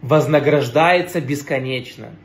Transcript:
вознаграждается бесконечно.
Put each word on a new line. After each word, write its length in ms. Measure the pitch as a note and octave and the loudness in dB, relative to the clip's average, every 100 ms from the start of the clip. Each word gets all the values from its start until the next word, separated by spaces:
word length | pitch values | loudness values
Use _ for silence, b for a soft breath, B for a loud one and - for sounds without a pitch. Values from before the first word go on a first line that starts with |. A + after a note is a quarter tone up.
вознаграждается 1200 | B2 D3+ C3+ D3+ C3+ D3 B2+ D3+ E3 F3+ F3+ F3 | 2 2 4 2 4 2 2 2 4 2 0 -6
бесконечно. 840 | C3 C#3+ D3 C#3 C3 B2+ A#2+ - A2+ - | -4 -6 -4 -6 -4 -8 -8 -16 -18 -18